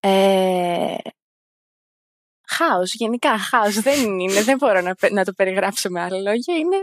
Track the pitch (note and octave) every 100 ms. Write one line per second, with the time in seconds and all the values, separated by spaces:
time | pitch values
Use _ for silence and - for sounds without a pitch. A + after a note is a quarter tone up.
0 | G3 G3 G3 F#3+ F#3 F3+ F3 E3+ - -
1 | - - _ _ _ _ _ _ _ _
2 | _ _ _ _ - - E4 F#3 F#3 A3
3 | A3+ A#3+ D4 G#3+ - A#3+ G#3 G#3 A#3 C#4+
4 | A3+ F#3 F#3+ G3 G#3+ C4+ C4+ F#3+ F3+ F#3
5 | F3 G3+ F#3+ F#3 F#3+ F#3+ F#3+ - F#3 F3
6 | F3 F#3+ G3 A#3 D4+ E4 E4+ G4